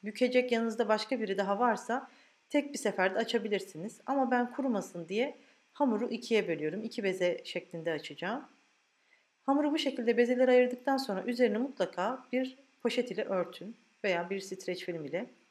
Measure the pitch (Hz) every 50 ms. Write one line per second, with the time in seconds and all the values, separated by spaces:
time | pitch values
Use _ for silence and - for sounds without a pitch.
0 | - 208 208 - 254 247 254 254 247 254 240 226 233 233 220 226 233 208 220 214
1 | 220 - 269 240 220 190 190 190 196 196 202 202 240 240 220 202 - - 226 262
2 | - - - - - _ _ _ _ _ - 294 285 285 - - - 214 196 -
3 | 185 190 196 202 226 226 - 233 202 214 202 190 190 - - 156 165 220 - -
4 | - - 269 277 269 240 240 247 240 240 240 - 262 277 233 202 180 - - 175
5 | 170 160 190 214 247 294 294 - - _ _ _ _ _ _ - 285 269 226 208
6 | 233 240 - 226 - - 233 214 190 170 170 151 151 156 156 202 220 233 - -
7 | 208 196 185 185 185 180 170 175 - - - 180 170 - - 165 160 170 160 151
8 | - - 147 - - 180 220 277 - - _ _ _ _ _ _ _ _ _ _
9 | _ _ _ _ _ _ _ _ _ - 277 285 294 302 285 320 - 277 269 -
10 | 240 220 233 214 240 233 254 247 262 254 254 247 247 247 247 247 - - 269 269
11 | 262 - 202 185 180 - 240 233 254 233 208 214 254 285 - - 185 185 - -
12 | 180 208 254 254 - - - 254 262 254 - - - _ _ _ _ 240 226 -
13 | 240 247 185 185 214 - 190 185 175 175 - - 175 202 233 _ _ _ _ _
14 | - 208 185 170 175 180 196 196 190 196 190 185 - - 180 180 - - 175 165
15 | 156 139 143 175 240 247 - _ _ _